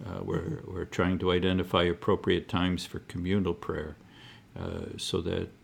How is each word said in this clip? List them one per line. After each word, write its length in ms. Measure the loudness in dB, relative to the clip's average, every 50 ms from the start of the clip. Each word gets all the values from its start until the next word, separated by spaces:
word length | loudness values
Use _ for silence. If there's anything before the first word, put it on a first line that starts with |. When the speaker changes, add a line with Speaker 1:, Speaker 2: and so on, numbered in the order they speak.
| -10
Speaker 1:
Uh, 180 | -10 -8 -6 -4
we're, 160 | -4 -2 -2
Speaker 2:
Mm-hmm. 320 | -2 -4 -6 -6 -8 -8 -8
Speaker 1:
we're 120 | -8 -8
trying 320 | -4 0 2 2 4 2 2
to 120 | 4 4
identify 520 | 4 4 4 4 4 2 2 2 4 4 6
appropriate 640 | 4 2 2 2 2 2 2 4 2 2 2 0 0
times 380 | 0 2 2 2 2 0 -4
for 140 | -6 -10 -12
communal 540 | -10 -8 -8 -4 -2 0 0 2 2 0 -2
prayer, 420 | -2 -4 -6 -4 -4 -6 -8 -10 -14 -18 -20 -20 -20 -20 -20 -20 -20 -20 -16 -12 -8
uh, 400 | -8 -6 -6 -6 -8 -8 -10 -8
so 220 | -6 -2 -2 -2
that, 280 | -2 -2 -2 -2 -4 -6 -10 -16